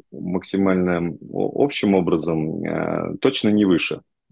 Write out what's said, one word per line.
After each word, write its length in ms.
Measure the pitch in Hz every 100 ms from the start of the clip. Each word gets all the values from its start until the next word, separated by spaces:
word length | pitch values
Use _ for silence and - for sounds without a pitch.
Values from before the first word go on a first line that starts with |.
| _
максимально 1040 | - 90 90 - 95 98 92 90 87 85 73 -
о-, 340 | - 98 -
общим 300 | 143 - 104
образом. 680 | 95 85 85 78 80 78 82
Э, 520 | 82 82 82 82 85 82
точно 300 | 131 135 110
не 140 | 104
выше, 360 | 101 85 - - - _ _